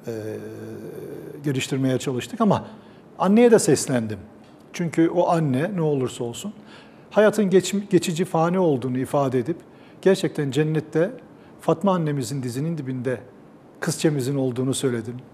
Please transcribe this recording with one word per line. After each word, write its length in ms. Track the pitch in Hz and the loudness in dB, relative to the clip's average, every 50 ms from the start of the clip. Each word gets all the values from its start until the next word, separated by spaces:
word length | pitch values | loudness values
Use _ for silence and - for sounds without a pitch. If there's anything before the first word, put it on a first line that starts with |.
| - | -10
e, 40 | 120 113 110 107 107 107 107 104 107 110 107 110 110 110 104 110 - - - - - - - - - - - 143 | -10 -10 -8 -8 -10 -10 -10 -12 -12 -14 -14 -14 -14 -14 -14 -14 -14 -14 -14 -14 -14 -14 -14 -14 -16 -16 -6 -4
geliştirmeye 540 | 151 135 131 - - 143 131 135 135 131 | -4 -2 -2 -4 -4 -2 0 0 0 0
çalıştık 440 | 120 - 151 131 123 - - - - | 0 -2 -4 -4 -4 -6 -8 -2 0
ama 240 | 233 202 147 107 - - - - - - - - - - - - | 2 2 2 2 0 -8 -18 -20 -20 -20 -20 -20 -20 -20 -4 0
anneye 320 | 170 185 202 226 247 240 | 2 4 6 8 8 8
de 80 | 226 185 | 8 8
seslendim. 600 | - - 139 - - - 135 123 113 107 107 95 - - - - - - - - - - - | 6 4 2 2 2 -2 -2 -2 -2 -4 -8 -10 -12 -18 -20 -20 -20 -20 -20 -20 -20 -16 -6
Çünkü 360 | - 180 160 - - 165 165 | -6 -6 -2 2 2 2 2
o 180 | - 175 170 - | 4 2 2 2
anne 420 | 175 165 160 143 127 127 156 202 208 | 2 2 2 2 0 0 0 -2 -2
ne 60 | 175 | -2
olursa 420 | 160 151 147 135 127 120 - - 123 | 0 0 0 0 -2 -4 -4 -6 -8
olsun 300 | 117 117 - - 208 - - - - - - - - - - - - | -8 -8 -8 -10 -12 -12 -14 -20 -20 -20 -20 -20 -20 -20 -20 -20 0
hayatın 380 | - 196 214 208 208 - 214 185 | 2 4 4 4 4 2 0 4
geç-, 400 | 175 185 180 - - 196 202 - | 4 4 2 2 -4 -4 -2 2
geçici, 360 | 185 - - 190 165 156 185 | 2 2 2 2 -2 -2 -4
fani 340 | - - 165 160 170 180 190 | 0 0 0 2 2 2 2
olduğunu 380 | 185 165 143 123 117 131 123 | 2 2 2 0 -2 -4 -2
ifade 420 | 127 131 - - 147 139 135 123 131 | -4 -4 0 0 0 0 2 0 0
edip 180 | 117 139 170 - - - - - - - - - | 0 -2 -6 -8 -10 -20 -20 -20 -20 -20 -20 0
gerçekten 500 | - 185 196 190 - 151 - - 147 139 | 2 2 2 4 0 -4 -2 -2 -4 -2
cennette 600 | 123 143 156 156 156 156 151 - - 160 165 208 262 - - - - - - - - - | 0 0 0 2 0 -2 -2 0 0 0 0 0 -2 -12 -18 -20 -20 -20 -20 -20 -20 -4
Fatma 320 | - - 165 165 - 196 185 | 0 0 0 2 2 0 2
annemizin 500 | 180 160 151 147 143 127 104 139 143 127 | 2 0 -2 -2 -2 -4 -4 -6 -6 -6
dizinin 340 | 127 113 131 151 165 170 | -6 -6 -4 -4 -4 -4
dibinde 400 | 151 135 131 131 127 120 131 127 117 - - - - - - - - - - - - | -6 -6 -6 -6 -4 -4 -4 -4 -4 -8 -18 -20 -20 -20 -20 -20 -20 -20 -20 -14 -8
kızçemizin 560 | - 170 151 - - 165 151 139 120 131 143 | -6 -6 -4 0 0 0 0 0 -2 -2 -2
olduğunu 380 | 139 131 131 120 123 127 135 123 | -2 -2 -2 -2 -2 -2 -2 -2
söyledim. 420 | - - 135 120 117 107 120 120 127 - - | 0 0 -2 -2 -2 -6 -8 -12 -14 -16 -18